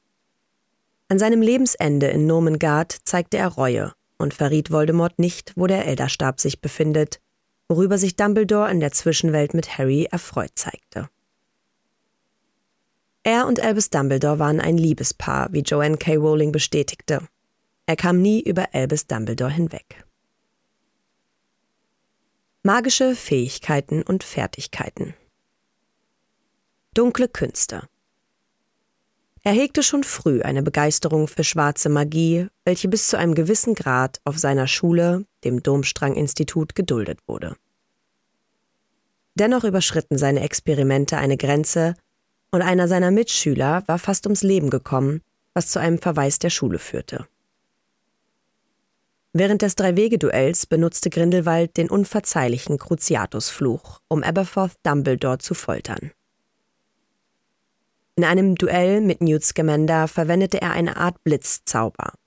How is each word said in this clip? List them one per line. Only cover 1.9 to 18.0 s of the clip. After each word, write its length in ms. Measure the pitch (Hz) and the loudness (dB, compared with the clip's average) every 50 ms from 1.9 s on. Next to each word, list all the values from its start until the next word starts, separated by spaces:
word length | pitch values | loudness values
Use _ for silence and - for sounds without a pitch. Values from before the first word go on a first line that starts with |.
| 143 143 143 | 2 2 2
in 220 | - - 151 151 160 | 2 2 2 2 4
Nomengard 680 | 160 165 165 160 156 151 170 151 147 156 165 - - - | 4 4 2 2 2 2 2 2 2 2 0 -2 -6 -8
zeigte 340 | - - - 175 170 - - | -4 -2 -2 -2 -2 -2 -2
er 120 | 202 196 175 | -2 -2 -2
Reue 440 | - 131 135 127 120 107 98 - - _ _ _ _ | -2 0 0 0 0 0 -2 -4 -8 _ _ _ _
und 160 | - 160 143 | -6 -4 -4
verriet 380 | - - 147 139 151 156 143 - | -2 -2 0 0 2 0 0 0
Voldemort 480 | 156 151 151 160 160 170 170 175 - - | 0 0 2 2 2 2 0 0 0 0
nicht, 340 | 175 175 - - - - - | -2 -2 -2 -6 -14 -10 -4
wo 100 | 175 185 | -2 0
der 200 | 185 190 190 - | 0 0 0 0
Elderstab 520 | 156 139 131 131 131 - - 143 131 135 - | -2 -2 -2 -2 -4 -2 -2 -2 -2 -2 -2
sich 220 | - 139 - - | -2 -4 -4 -4
befindet, 600 | - 143 - - 156 156 151 156 151 147 - - _ _ _ _ _ _ _ _ _ - | -8 -6 -2 0 0 2 2 0 0 -2 -4 -10 _ _ _ _ _ _ _ _ _ -2
worüber 300 | 170 170 190 185 202 190 | 2 2 2 2 2 2
sich 160 | 196 185 - | 0 0 0
Dumbledore 560 | - 208 208 202 220 214 185 214 208 208 220 | 0 0 2 2 2 2 2 2 2 2 2
in 80 | 190 170 | 0 0
der 140 | 151 143 | 0 0
Zwischenwelt 600 | - - - 165 156 - - 160 151 151 147 147 | -2 -2 0 0 0 2 0 0 2 2 0 0
mit 240 | - 165 - - - | 0 -2 -4 -4 -4
Harry 300 | - 135 131 139 147 180 - | -2 0 0 2 0 0 -2
erfreut 440 | - 170 - - - 127 87 - - | -4 -8 -8 -8 -6 -6 -6 -6 -6
zeigte. 540 | - - - - - _ _ - - - - _ _ _ _ _ _ _ _ _ _ _ _ _ _ _ _ _ _ _ _ _ _ _ _ _ _ _ _ _ _ _ _ _ _ _ _ _ _ _ _ _ _ | -8 -8 -8 -10 -14 _ _ -12 -12 -12 -12 _ _ _ _ _ _ _ _ _ _ _ _ _ _ _ _ _ _ _ _ _ _ _ _ _ _ _ _ _ _ _ _ _ _ _ _ _ _ _ _ _ _
Er 260 | - 220 226 240 262 262 | -2 0 2 2 2 2
und 120 | 240 - | 0 0
Albus 300 | - 226 208 214 - - | 2 0 0 0 0 0
Dumbledore 480 | - 147 139 135 135 135 147 147 151 156 | 0 0 2 2 0 2 2 2 2 2
waren 220 | 147 147 156 - | 2 2 2 2
ein 180 | - 156 170 170 | 2 2 2 2
Liebespaar, 720 | 160 156 156 - - - - - - - 131 135 131 - | 4 2 2 0 -2 -6 -6 -6 -4 -4 -2 -2 -2 -2
wie 80 | 180 147 | -2 -2
Joanne 380 | 139 - - 147 147 151 156 147 | -2 0 0 2 2 2 0 0
K. 180 | - 165 156 | 0 0 2
Rowling 360 | 151 151 156 156 156 151 151 | 2 2 2 2 2 2 2
bestätigte. 760 | 147 151 - - - 151 139 - - - - - 151 135 165 - _ _ _ _ _ _ _ _ _ _ _ | 0 -2 -2 0 0 -2 -2 -2 -6 -10 -6 -4 -4 -4 -6 -10 _ _ _ _ _ _ _ _ _ _ _
Er 100 | - 160 | -6 -4
kam 260 | - | 0